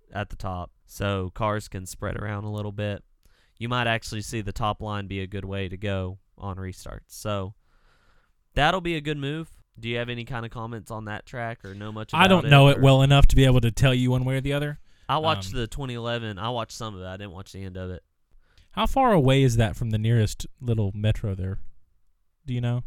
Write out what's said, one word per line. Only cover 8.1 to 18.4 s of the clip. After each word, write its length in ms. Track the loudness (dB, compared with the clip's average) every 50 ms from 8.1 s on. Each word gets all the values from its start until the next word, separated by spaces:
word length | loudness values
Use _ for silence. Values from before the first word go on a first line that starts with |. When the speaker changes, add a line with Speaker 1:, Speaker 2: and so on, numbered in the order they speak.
| _ _ _ _ _ _ _ _ 0
Speaker 1:
that'll 260 | 2 2 2 2 0
be 160 | -2 -4 -4
a 40 | -4
good 160 | -4 -4 -6 -4
move. 300 | -4 -6 -6 -8 -10 -12 -16 -20 _ _ _ -12
Do 100 | -8 -6
you 80 | -4 -4
have 100 | -4 -6
any 140 | -6 -8 -8
kind 200 | -8 -8 -8 -8
of 60 | -10
comments 400 | -10 -10 -10 -10 -10 -12 -12 -12
on 160 | -12 -12 -10
that 180 | -10 -10 -12 -12
track 400 | -12 -10 -8 -8 -8 -10 -12 -14
or 100 | -16 -14
know 180 | -12 -12 -10
much 200 | -10 -10 -8 -2
about 100 | 2 4 4
Speaker 2:
I 40 | 6
don't 180 | 6 4 6
Speaker 1:
it, 40 | 6
Speaker 2:
know 180 | 8 8 10 8
it 100 | 8 6
Speaker 1:
or 20 |
Speaker 2:
well 180 | 6 6 6 6
enough 240 | 6 6 8 10 10 10
to 80 | 10
be 80 | 10 8
able 140 | 8 6 6
to 80 | 4 2
tell 240 | 2 2 2 2 2
you 160 | 2 2 0
one 140 | 0 0 0
way 120 | -2 -2
or 40 | -4
the 100 | -2 -2
other. 280 | -2 -2 -4 -6 -8 -10 -16 _ -20 _ _ -4
Speaker 1:
I 100 | -4 -2
watched 340 | 0 0 -2 -2 -4 -6 -6
Speaker 2:
Um, 60 | -6
Speaker 1:
the 60 | -6
twenty 280 | -6 -6 -8 -8 -8 -8
eleven. 440 | -6 -6 -4 -4 -4 -6 -8 -8 -6
I 120 | -6 -6
watched 220 | -4 -6 -6 -8 -10
some 180 | -12 -10 -10 -10
of 60 | -10
it. 60 | -12
I 100 | -12 -12
didn't 160 | -12 -12 -14
watch 200 | -14 -16 -16 -16
the 100 | -14 -14
end 140 | -12 -12 -10 -10
of 120 | -10 -10
it. 120 | -10 -12 _ _ _ _ _ _ _ -20